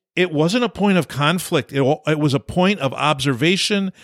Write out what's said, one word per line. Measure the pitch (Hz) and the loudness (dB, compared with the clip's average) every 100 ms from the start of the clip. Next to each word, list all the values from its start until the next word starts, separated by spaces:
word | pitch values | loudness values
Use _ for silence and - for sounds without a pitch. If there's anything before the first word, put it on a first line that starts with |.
| _ - | _ -2
it | 180 | 0
wasn't | 143 165 240 | 2 0 2
a | 240 | -2
point | - 202 185 | 0 2 2
of | 143 | 0
conflict. | 131 147 175 - 160 - | -2 0 0 -2 -4 -2
It, | 135 131 151 - | 0 0 0 -2
it | 156 | 0
was | 151 | 0
a | 135 | 0
point | - 180 185 196 | -2 0 0 2
of | 135 | -2
observation | - 147 143 135 120 156 190 - 202 196 - | -2 -2 0 -2 0 0 0 0 -2 -2 -8